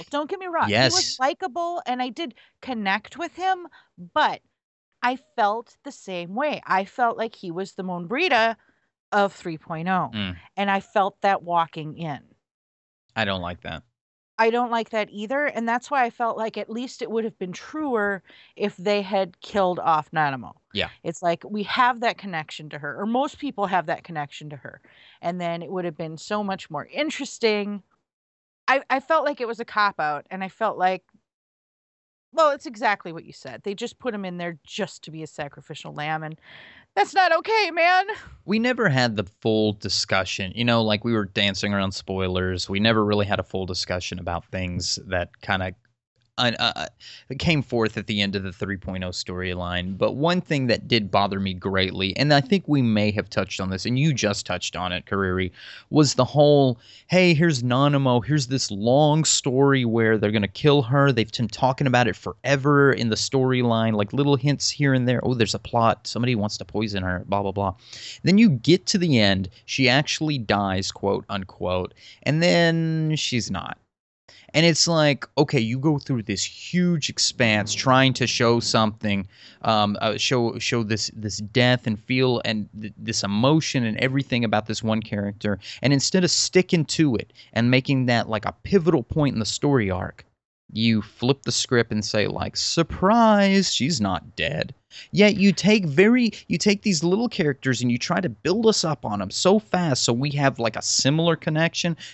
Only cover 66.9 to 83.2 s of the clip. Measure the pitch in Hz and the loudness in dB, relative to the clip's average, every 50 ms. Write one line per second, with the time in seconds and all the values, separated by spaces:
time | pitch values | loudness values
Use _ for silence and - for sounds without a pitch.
66.9 | 101 98 92 92 90 90 - - 98 101 101 98 95 98 101 95 90 - _ - | -2 -4 -2 -2 -2 -4 -2 -2 -2 -2 -2 -2 -2 -2 -2 -2 -4 -6 _ -20
67.9 | - - - - - - - 151 180 202 233 220 143 117 - - 165 190 - - | -20 -18 -16 -16 -16 -4 2 4 6 6 6 6 6 4 4 4 4 4 4 0
68.9 | - 202 175 175 139 117 107 98 98 95 95 92 - - _ - - - 135 123 | -2 0 2 4 4 4 6 4 4 2 0 -4 -8 -14 _ -8 -2 2 4 4
69.9 | 123 139 151 - - - 156 156 151 139 110 98 107 101 101 98 95 95 95 - | 4 4 2 0 -2 -2 -2 -2 -2 -2 -2 0 0 0 2 0 0 -2 -2 -4
70.9 | - - - 98 98 98 101 - 101 101 98 - - - 98 92 90 92 90 90 | -6 -4 -2 0 0 -2 -4 -6 -8 -8 -8 -10 -10 -8 -4 -2 -2 -2 -4 -6
71.9 | - _ - - - - _ - 143 160 170 180 175 170 170 165 165 165 165 160 | -10 _ -20 -20 -20 -8 _ -2 0 2 2 4 4 4 4 4 2 2 0 0
72.9 | 160 160 156 156 156 147 - - - 120 101 107 101 87 - - - - _ _ | 0 0 0 0 -2 -2 -2 -2 -2 -2 -2 -4 -6 -8 -8 -10 -14 -16 _ _
73.9 | _ _ _ _ _ _ _ _ - - - - - 147 165 170 160 - - - | _ _ _ _ _ _ _ _ -20 -20 -20 -2 0 4 4 4 4 4 2 2
74.9 | 170 160 151 147 139 120 - - _ - 147 - - 139 113 110 117 135 135 160 | 2 4 4 4 2 0 -4 -4 _ 0 0 2 2 0 0 0 -2 -2 0 0
75.9 | 151 139 - - 135 120 107 - 101 92 - - - - - - - 180 180 180 | 0 0 -2 -2 -4 -4 -2 -4 -4 -4 -4 -6 -8 -12 -12 -4 -2 0 2 2
76.9 | 175 160 - - - - - - - - 127 113 107 107 101 104 - 104 - 131 | 2 0 -2 -4 -4 -2 -2 -2 0 2 2 2 4 2 0 -2 -4 -2 2 4
77.9 | 131 131 131 131 127 - 127 113 - - 120 117 117 117 117 - - 123 110 107 | 4 6 6 4 2 0 0 -2 0 2 2 2 2 2 0 0 2 2 2 2
78.9 | 104 110 - 107 101 98 95 98 - - - - - _ - 117 110 107 104 104 | 0 -4 -4 -2 -2 -2 -2 -6 -12 -20 -20 -20 -18 _ -2 0 2 2 2 2
79.9 | 101 - - 110 101 - - - 139 127 120 113 - - - - - 120 113 104 | 0 -2 -2 -2 -2 -2 -2 0 0 0 0 0 -2 -4 -4 -2 -2 -2 0 -2
80.9 | 113 104 - - - 113 104 107 95 - 104 101 - 123 123 123 127 123 - 120 | -2 -4 -4 -6 -8 -8 -8 -8 -6 -8 -10 -4 0 2 2 4 2 2 0 -4
81.9 | 107 107 - - 127 127 131 127 123 117 - 113 110 107 104 - - 107 107 104 | -6 -6 -4 -4 0 0 2 2 0 0 -2 -4 -4 -4 -6 -8 -10 -12 -12 -12
82.9 | - - 113 107 110 - | -12 -10 -8 -6 -4 -4